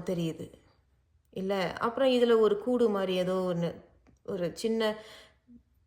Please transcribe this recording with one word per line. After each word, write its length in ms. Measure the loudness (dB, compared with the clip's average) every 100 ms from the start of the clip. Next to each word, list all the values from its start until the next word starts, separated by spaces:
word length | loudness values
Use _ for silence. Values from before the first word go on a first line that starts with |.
| -2
தெரியுது. 460 | -4 -4 -6 -14 -18 _ _ _ _ _ _ _
இல்ல, 440 | -8 -4 -2 -2 -2
அப்புறம் 300 | -4 0 2
இதுல 300 | 4 4 6
ஒரு 200 | 4 2
கூடு 300 | 0 2 2
மாதிரி 260 | 2 0 0
ஏதோ 180 | 0
ஒண்ணு, 400 | 0 0 -2 -4 -6 -16 _ _ _ -10
ஒரு 260 | -6 -6
சின்ன 420 | -4 -4 0 0 -2 -10 -20 -20 _ _ -20 _ _